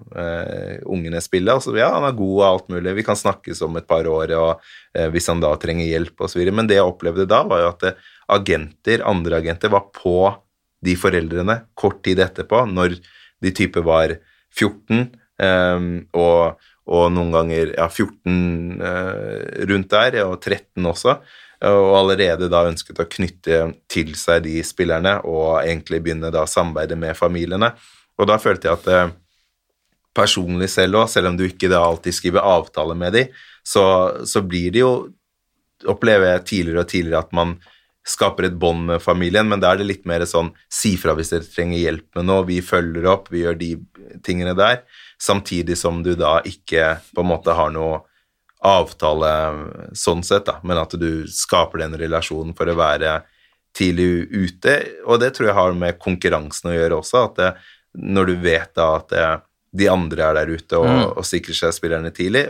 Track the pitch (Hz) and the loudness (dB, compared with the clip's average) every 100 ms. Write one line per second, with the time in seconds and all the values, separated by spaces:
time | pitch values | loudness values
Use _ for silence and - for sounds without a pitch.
0 | - - 85 85 - - - 101 - 92 | -10 -10 -8 -6 -8 -8 -10 -12 -8 -6
1 | 82 85 - 92 95 135 135 110 139 165 | -6 -8 -2 0 2 0 0 0 0 0
2 | 143 120 95 95 98 92 - 90 90 98 | -2 -2 -2 2 4 2 -2 -6 -4 -4
3 | 107 104 104 - - - 80 82 - 87 | -2 -2 -2 -4 -6 -8 -6 -4 0 0
4 | 87 80 80 82 82 80 - - _ 87 | 0 -2 0 0 0 -2 -8 -20 _ -4
5 | 80 85 87 85 80 76 85 82 82 80 | -2 -2 -2 0 0 0 -2 -4 -2 -2
6 | 82 - - 90 90 104 110 98 90 87 | -4 -8 -6 -2 0 0 2 4 4 0
7 | 85 85 95 113 160 92 85 - 92 - | -4 -2 2 2 4 2 0 0 -4 -6
8 | - _ - 101 98 80 78 - - 113 | -12 _ 0 0 2 -2 -2 -8 -2 0
9 | - 95 85 82 82 85 107 98 - - | 0 0 0 -2 -2 -2 2 2 0 -6
10 | 90 90 95 98 _ _ _ _ 90 90 | 0 4 2 0 _ _ _ _ -2 0
11 | 98 90 80 85 92 120 - - 101 - | 2 2 0 -2 -2 -2 -4 -2 -2 0
12 | - 92 90 - 80 113 120 92 90 87 | 0 2 2 -2 0 0 2 0 0 -2
13 | - - - _ 95 92 90 92 82 80 | -12 -20 -20 _ -4 -2 -2 0 2 2
14 | 80 78 _ _ _ - 104 - - 113 | 2 -2 _ _ _ -2 -2 -2 -2 0
15 | 123 - _ - 95 92 90 90 87 87 | -2 -8 _ -2 2 4 2 0 -2 -6
16 | 85 85 85 85 82 - _ _ - 85 | -4 0 4 4 2 -2 _ _ -2 2
17 | 87 87 85 82 82 82 80 - 85 - | 4 2 0 0 0 0 -2 0 -2 0
18 | 107 - 90 90 90 85 87 90 90 90 | -4 -4 -2 0 0 -2 -6 -8 -6 -6
19 | 92 101 104 - - - 95 98 95 104 | -6 -8 -8 -10 -10 -6 -2 0 2 4
20 | 123 123 95 82 - 95 - - 87 85 | 4 2 -2 -4 -4 -6 -6 -6 -4 0
21 | 123 143 - - - - - 101 98 98 | 0 0 -2 -20 -20 -4 2 4 6 6
22 | 95 95 92 82 90 87 87 82 - - | 4 4 2 0 0 2 2 -2 -8 -6
23 | 82 - 90 87 - 82 82 - - - | -6 -4 -6 -6 0 0 0 -6 -8 -4
24 | 78 76 - 85 80 80 82 - 87 82 | -4 -4 0 0 0 -6 -6 -2 -2 0
25 | 92 101 85 80 80 80 80 82 - 82 | 0 0 -2 -2 0 0 0 -4 -4 -4
26 | 82 80 80 80 78 - 85 76 80 82 | -4 -6 -4 -2 -2 -2 -2 -2 -6 -4
27 | 82 80 87 87 85 92 113 - _ _ | -6 -2 -2 -2 -4 -2 -2 -4 _ _
28 | _ - 104 107 117 90 82 85 - 92 | _ -2 2 2 2 0 0 -2 2 2
29 | 87 87 _ _ _ _ _ _ _ _ | 2 -2 _ _ _ _ _ _ _ _
30 | _ - 104 - 87 90 92 - 92 104 | _ 0 2 2 -2 -2 -2 2 2 4
31 | 113 104 90 87 92 - 92 90 85 82 | 2 2 0 0 -2 -2 2 4 4 0
32 | 90 87 90 87 101 87 80 - 80 85 | -4 -4 0 2 4 4 2 -4 -4 -4
33 | 87 110 131 - - - - 104 95 92 | 0 0 0 -6 -20 -18 -2 2 4 4
34 | 92 - - 110 95 90 87 107 127 123 | 2 -2 -4 -4 -2 -2 0 2 2 0
35 | - - _ _ _ _ _ _ - 104 | -6 -16 _ _ _ _ _ _ -6 0
36 | 117 104 92 90 - 101 85 85 85 92 | 4 6 6 2 0 -2 -2 -2 -2 -2
37 | 82 80 80 87 85 90 _ _ _ _ | 0 -2 -2 -2 -2 -4 _ _ _ _
38 | - - 107 - 92 87 87 85 85 85 | -8 0 0 0 -2 0 0 0 -2 -2
39 | - 90 87 101 107 101 92 95 101 92 | 0 0 2 2 2 2 4 2 0 -6
40 | 87 85 87 85 85 - - - 110 90 | -4 -2 0 -2 -2 -6 -12 -4 -2 0
41 | 82 78 - 85 80 - 87 85 82 78 | 0 0 -2 -6 -6 -6 -2 -2 -2 -4
42 | - 87 90 95 90 90 90 90 85 82 | -8 -4 0 0 0 -4 -2 -2 -2 -2
43 | 87 98 - 87 85 82 85 82 - - | 0 0 -2 -4 -2 -4 -6 -8 -12 -20
44 | 98 92 - 90 90 92 104 123 - - | -20 -12 -4 -2 -2 2 2 2 -4 -20
45 | - - - 98 - 87 85 85 87 85 | -20 -6 0 0 0 -4 -2 -2 -2 -2
46 | 85 85 78 82 - - - 82 80 80 | -2 0 2 2 0 -10 -4 0 2 0
47 | - - 90 82 82 82 78 80 80 78 | -6 -4 -2 0 0 0 0 -2 -4 -6
48 | - _ _ _ _ _ 95 95 85 - | -10 _ _ _ _ _ 2 2 2 -2
49 | 80 78 78 78 78 76 76 - - - | -2 2 0 0 -2 -6 -10 -14 -14 -6
50 | - 85 87 101 - - 90 85 78 85 | -2 -2 0 0 0 -6 -4 -2 -2 -4
51 | 82 80 78 - - 90 82 85 80 80 | -4 -4 -6 -8 0 0 0 -2 -8 -6
52 | 80 82 85 78 80 80 82 85 78 76 | -4 -4 -4 -6 -8 -4 -2 0 0 0
53 | 80 78 - _ _ _ _ - 92 85 | 0 -4 -8 _ _ _ _ -2 0 2
54 | 90 87 - 104 92 90 127 143 - - | 2 0 -2 -2 -4 -2 0 0 -2 -6
55 | - 120 123 - 110 98 92 90 87 87 | 0 2 2 0 0 2 2 2 -2 -4
56 | - 87 90 82 73 - 87 85 82 80 | -4 -2 0 0 -2 -8 -4 -2 0 -2
57 | - 123 110 - 92 - - - _ - | 0 2 2 0 -2 -2 -14 -20 _ -12
58 | - 98 92 90 87 82 - - 82 78 | -2 2 2 0 2 0 0 0 2 0
59 | - 87 82 80 - _ _ 92 98 92 | -2 -2 0 -2 -8 _ _ 0 2 2
60 | 82 78 80 78 78 80 - 85 120 127 | 0 0 0 0 -2 -6 -2 0 2 2
61 | 110 - 92 87 - 82 85 - 85 80 | 0 -4 -6 -6 -6 -4 -4 -4 -4 -4
62 | 82 - 92 120 143 | -6 -6 -2 0 0